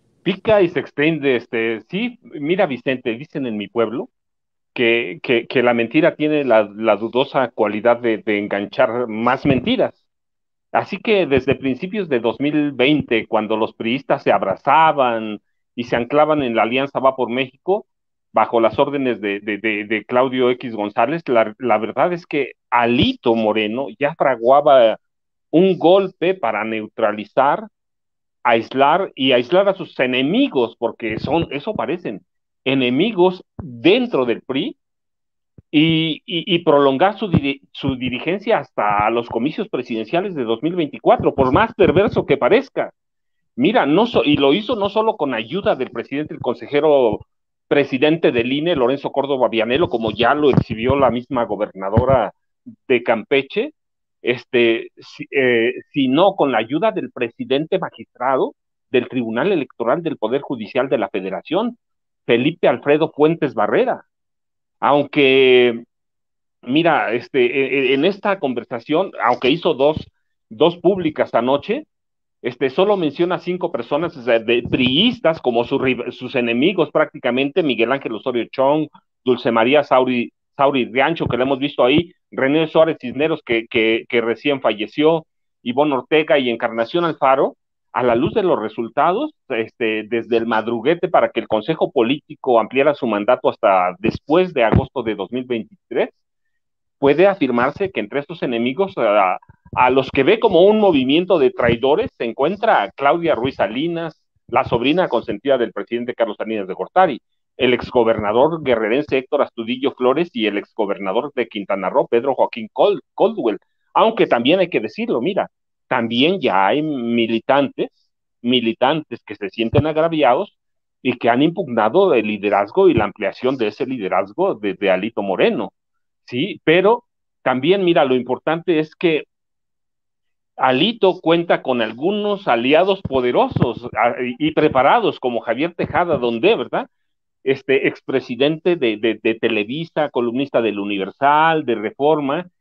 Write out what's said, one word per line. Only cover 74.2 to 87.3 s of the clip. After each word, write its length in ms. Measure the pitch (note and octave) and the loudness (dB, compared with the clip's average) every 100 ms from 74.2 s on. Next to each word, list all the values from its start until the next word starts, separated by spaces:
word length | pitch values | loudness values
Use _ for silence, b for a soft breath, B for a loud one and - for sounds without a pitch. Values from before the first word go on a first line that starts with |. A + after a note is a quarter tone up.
sea, 160 | A#2+ A#2 | 0 0
de 240 | A2 A#2+ | 2 0
priistas 800 | - C3 B2 C#3 A#3+ - D#3+ D#3+ | 2 2 2 2 2 2 -2 0
como 240 | B2+ A#2 | -2 -2
su 140 | A#2 C3+ | 0 -2
riv-, 340 | B2+ A#2 A#2+ | -2 -2 -6
sus 220 | - B2 | -10 -6
enemigos 560 | B2+ A#2 A#2+ E3+ F#3+ C#3+ | -2 -2 2 0 0 0
prácticamente, 720 | - G3+ D3 B2+ B2+ C#3 F#3+ | 0 -2 -4 -4 -2 -2 0
Miguel 280 | D3+ A2 A#2 | 0 0 0
Ángel 260 | C3+ C3+ G#2 | -2 -6 -8
Osorio 280 | C3 A#2+ - | -6 -6 -4
Chong, 380 | - C3+ D#3 D3 b _ _ | -2 0 0 -2 b _ _
Dulce 260 | B2+ A#2+ C3 | 0 0 2
María 320 | A#2 A#2 D3 | 2 4 2
Sauri, 480 | - B2+ B2+ B2 - _ _ | 4 2 2 0 -4 _ _
Sauri 300 | - C#3 C#3 G#2 | 0 0 2 -2
Riancho, 340 | B2 C#3+ E3 D3 | 0 0 0 -4
que 120 | B2 | -2
la 60 | |
hemos 140 | C3 C3 | -2 -2
visto 240 | C#3 - | -4 0
ahí, 300 | B2+ D3+ E3+ _ _ | 2 2 0 _ _
René 380 | G#2 C3+ D3+ D#3+ | -4 0 0 0
Suárez 300 | E3 D#3+ D#3 | 2 2 0
Cisneros, 400 | B2 B2+ D#3+ D#3 | -8 -4 -4 -4
que, 240 | - A#2 A#2 | -2 -4 -2
que, 360 | A#2+ A2 A2+ - | 0 2 0 0
que 100 | A#2+ | -2
recién 400 | A2+ A2 D3 C3+ | -2 -2 -2 0
falleció, 640 | A#2+ G#2 G#2+ - D3+ E3 - _ _ _ | 0 -2 -6 0 2 0 -4 _ _ _
Ivonne 320 | B2 A#2+ D3+ | -6 0 0
Ortega 440 | C3 - D#3 D#3+ D3+ | 0 0 0 2 2
y 120 | B2 | 0
Encarnación 560 | A#2 A#2+ A2+ A2+ E3+ E3+ | -2 -4 -4 -4 -2 -2
Alfaro. 500 | C#3 C3 | 0 2